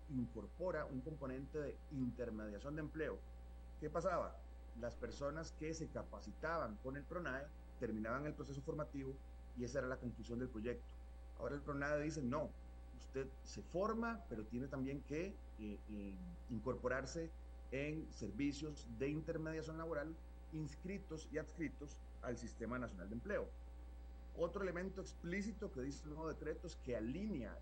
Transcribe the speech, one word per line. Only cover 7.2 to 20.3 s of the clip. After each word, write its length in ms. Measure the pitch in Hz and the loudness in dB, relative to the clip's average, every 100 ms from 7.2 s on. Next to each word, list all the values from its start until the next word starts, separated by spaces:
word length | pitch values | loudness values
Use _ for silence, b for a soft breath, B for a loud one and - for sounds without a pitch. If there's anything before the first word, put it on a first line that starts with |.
| 160 127 143 - - - | 2 0 -2 -8 -10 -2
terminaban 460 | 117 107 110 131 | 0 2 2 2
el 80 | 151 | 2
proceso 300 | 147 135 139 | 0 -2 -2
formativo 500 | 147 151 147 139 135 135 - - - 123 | 0 0 0 0 -2 -2 -6 -10 -8 -2
y 60 | |
esa 160 | 120 135 | 2 4
era 80 | 127 | 4
la 100 | 131 | 2
conclusión 400 | 123 117 113 120 | 0 -2 -2 0
del 100 | 123 | 0
proyecto. 460 | 110 117 120 - - - - - - | 0 0 0 -2 -8 -8 -8 -8 -4
Ahora 160 | 135 | 0
el 60 | 143 | 0
pronae 400 | 143 139 143 147 | 0 2 4 4
dice, 220 | 151 151 | 4 2
"No, 280 | 123 147 131 - - - - - | 4 4 2 -2 -8 -10 -10 -10
usted 300 | - 135 135 - | -4 -2 -2 -4
se 180 | - - | -6 -6
forma, 600 | - 170 214 226 233 226 - | 0 4 4 4 2 0 -2
pero 140 | 110 | -4
tiene 240 | 107 120 135 | 0 0 0
también 340 | 135 131 139 | 2 2 0
que, 320 | - 151 190 - - - | 0 2 2 -2 -8 -4
eh, 200 | 107 101 - | -4 -4 -4
eh, 240 | 104 101 92 90 87 - | -4 -2 -4 -6 -6 -2
incorporarse 840 | 113 127 117 123 127 135 170 165 - - - - | 0 2 2 4 2 2 0 -2 -4 -10 -10 -4
en 400 | 131 147 156 139 | 0 2 0 -2
servicios 760 | - 104 101 143 135 151 147 - 113 | -4 -2 4 4 4 0 -2 -6 2
de 120 | 139 | 4
intermediación 680 | 151 156 165 156 160 156 160 | 4 2 0 2 0 0 -2
laboral 380 | 165 147 151 165 - | 0 2 0 -4 -8